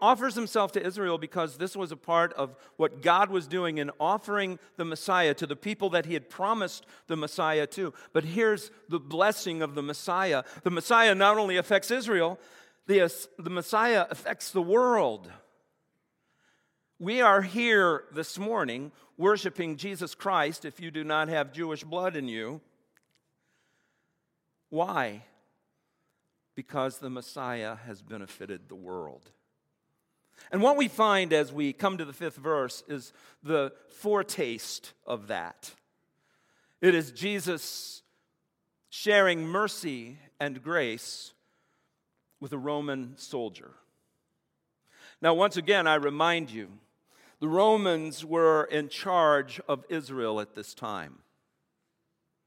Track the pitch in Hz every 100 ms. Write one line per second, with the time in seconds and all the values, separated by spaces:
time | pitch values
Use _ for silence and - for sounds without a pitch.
0 | 208 247 254 214 214 220 196 196 180 196
1 | 185 165 156 180 160 135 180 196 175 151
2 | - 170 170 - 135 123 - - 156 143
3 | 170 175 196 185 143 180 170 156 143 -
4 | 160 208 208 202 190 175 - - 165 156
5 | - 180 160 143 151 143 208 208 196 170
6 | 165 156 - - 196 226 180 - _ -
7 | - 160 147 - 156 156 147 - 170 -
8 | - 160 156 190 220 208 - - - 165
9 | 139 165 202 208 190 160 151 143 143 143
10 | - 180 190 139 - - 180 170 - 233
11 | 226 190 196 214 202 180 175 196 202 254
12 | 233 190 165 185 - - - _ - 196
13 | 170 - - - 170 180 165 214 233 214
14 | 170 151 - 160 - 190 170 226 247 226
15 | 135 107 87 90 _ _ _ _ _ _
16 | _ _ _ _ _ _ _ _ _ _
17 | 175 247 226 196 185 214 240 214 175 147
18 | - 147 156 180 208 226 135 120 147 _
19 | _ - 190 208 190 - 165 143 196 180
20 | 175 - 196 180 147 160 151 - 165 156
21 | 156 156 156 160 139 143 165 147 151 175
22 | 185 156 127 113 110 151 _ _ _ _
23 | _ _ _ _ _ _ _ _ _ _
24 | _ _ _ _ _ _ _ 156 185 165
25 | 117 104 - _ _ _ _ _ _ _
26 | _ _ _ _ _ - 131 147 131 135
27 | 135 127 123 143 127 120 110 110 117 101
28 | 107 107 95 - 98 90 - 95 90 92
29 | 76 64 _ _ _ _ _ _ _ _
30 | _ _ _ _ - 185 247 285 247 -
31 | 214 196 175 156 135 143 143 - 202 185
32 | 147 135 170 139 147 147 127 - - 143
33 | - _ - _ 143 156 135 - _ -
34 | 208 208 202 - 127 117 - - - _
35 | - 117 104 95 85 - - - _ _
36 | _ _ _ _ _ _ _ - 180 170
37 | 139 117 196 202 165 160 - - - -
38 | _ _ _ _ _ _ _ _ _ -
39 | 214 202 190 165 160 185 208 - 165 127
40 | 117 147 _ - 143 131 139 170 123 120
41 | - - - _ _ _ _ _ _ _
42 | _ _ _ _ 131 143 139 147 143 135
43 | 123 139 - 135 110 90 65 _ _ _
44 | _ _ _ _ _ _ _ _ _ _
45 | - - 160 165 202 180 160 202 160 151
46 | 143 147 165 170 131 110 95 101 _ _
47 | _ _ _ - 156 175 214 220 196 160
48 | 156 139 160 165 160 156 147 151 143 -
49 | 196 180 156 143 135 120 - 135 - 165
50 | 131 131 113 107 104 104 101 - 110 98
51 | 76 62 _ _ _ _ _ _ _ _
52 | _ _ _ _